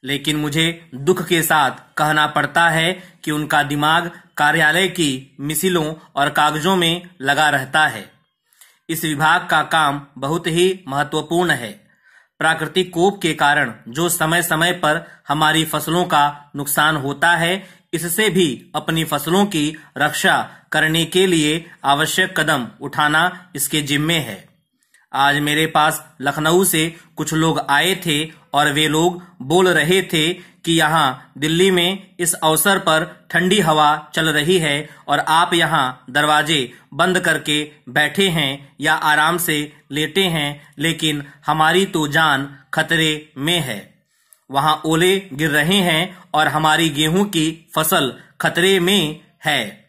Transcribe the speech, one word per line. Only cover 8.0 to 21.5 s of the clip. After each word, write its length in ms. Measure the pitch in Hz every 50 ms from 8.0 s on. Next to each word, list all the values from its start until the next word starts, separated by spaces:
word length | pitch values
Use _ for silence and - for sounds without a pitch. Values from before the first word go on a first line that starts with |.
| 95 - _ _ _ _ _ _ _ _ _ _ - _ _ _ _ _
इस 160 | 165 156 170
विभाग 440 | 160 151 143 156 156 165 180 175 -
का 140 | 175 156 151
काम 440 | - - 160 156 143 139 147 143 _ _ -
बहुत 280 | 143 139 156 170 170
ही 380 | 175 160 170 180 190 185 185 - 135
महत्वपूर्ण 600 | 135 143 147 143 - 156 147 - 170 170 180 170
है। 400 | 151 131 120 107 101 - _ _ _ _ _ _ _ _ _ _ _ _
प्राकृतिक 560 | 151 156 160 160 156 151 - 190 185 180 -
कोप 280 | 165 170 202 196 196 -
के 120 | 165 156
कारण 400 | - 156 143 147 147 143 120 110 - - -
जो 200 | 117 147 170 175
समय-समय 640 | 165 - 160 160 165 175 170 170 170 156 165 175 180
पर 360 | 180 - 151 151 165 165 - - - _ -
हमारी 360 | 175 151 156 151 156 160 160
फसलों 400 | 156 - 151 147 - 160 175 180
का 460 | 170 165 147 143 147 143 - - _ _
नुकसान 400 | 139 143 139 - - 151 156 160
होता 400 | 151 131 139 143 143 165 170 175
है, 440 | 165 165 170 180 196 196 - - _ _ _ -
इससे 380 | 165 165 175 165 - 214 214
भी 420 | 165 190 185 151 120 - - - _
अपनी 300 | 151 151 - 165 160 160
फसलों 420 | 156 156 143 143 160 170 196 202
की 300 | 202 202 160 147 151 156 - - - _ 127
रक्षा 520 | 143 151 143 - - 190 160 131 107 - - - _ _ -
करने 320 | 151 156 156 156 165 165
के 220 | 165 - 180 190
लिए 440 | 190 175 165 151 151